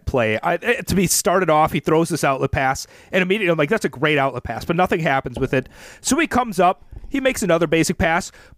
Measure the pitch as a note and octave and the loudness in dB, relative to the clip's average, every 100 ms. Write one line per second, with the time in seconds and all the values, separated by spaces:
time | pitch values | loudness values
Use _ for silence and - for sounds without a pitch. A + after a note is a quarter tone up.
0 | - C3 A2 A2 E3+ E3+ A3+ A3+ - F#3+ | -2 0 0 0 -2 -2 -2 -4 -2 0
1 | F3+ - F#3 F#3 E3 D3+ D#3 F3 - D#3 | 2 0 0 2 4 4 2 0 0 2
2 | E3 D#3+ D3 C3+ C#3 D3+ C3 C#3 - - | 2 0 0 0 -2 0 0 -2 -8 -20
3 | - F#3 F3+ A3 F3 D#3+ D3 A3 - B2 | -4 -2 0 0 0 0 2 0 -2 0
4 | D3+ D3 C3+ A#2+ - A2 - E3+ F#3 F3 | 0 2 0 -2 -8 -6 -2 0 0 0
5 | D#3+ C3+ C3+ A#2+ C3 C3 - - - - | 0 -2 -4 -4 -2 -2 -2 -12 -20 -10
6 | - C#4 D#4+ B3 A#3+ F#3 F3+ - - - | -2 0 2 0 0 2 2 2 -8 -18
7 | - C4+ C4 - F3+ E3+ E3 E3 D#3 - | -8 -2 -2 0 0 2 2 2 2 0
8 | F3 E3+ - - - | 0 0 -4 -14 -20